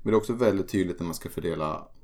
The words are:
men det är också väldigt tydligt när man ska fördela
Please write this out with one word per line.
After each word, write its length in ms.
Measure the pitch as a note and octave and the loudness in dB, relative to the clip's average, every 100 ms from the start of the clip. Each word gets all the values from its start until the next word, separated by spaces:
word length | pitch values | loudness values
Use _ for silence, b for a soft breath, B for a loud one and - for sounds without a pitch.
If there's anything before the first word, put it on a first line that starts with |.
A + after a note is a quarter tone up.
men 80 | G#2+ | 2
det 40 | G#2+ | 2
är 40 | |
också 120 | - | 2
väldigt 360 | A#2+ A#2+ G2 F#2+ | 2 4 4 0
tydligt 300 | G2+ F2 - | 0 0 -2
när 60 | F2 | -6
man 100 | D#2+ | -6
ska 140 | E2+ | -8
fördela 580 | - E2+ D#2+ D#2 E2+ - - | -4 -4 -2 -2 -4 -10 -20